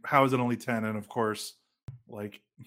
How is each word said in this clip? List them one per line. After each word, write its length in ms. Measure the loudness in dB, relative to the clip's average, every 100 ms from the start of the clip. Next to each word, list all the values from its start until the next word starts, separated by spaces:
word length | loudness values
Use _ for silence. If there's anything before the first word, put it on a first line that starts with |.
how 220 | 2 4 6
is 80 |
it 60 | 4
only 180 | 2 0
ten? 260 | -2 -2
And 140 | -2 -4
of 120 | -4
course, 440 | -2 -2 -2 -8 -16 _ _ -20 -20 -16
like, 340 | -10 -10 -12 _ -20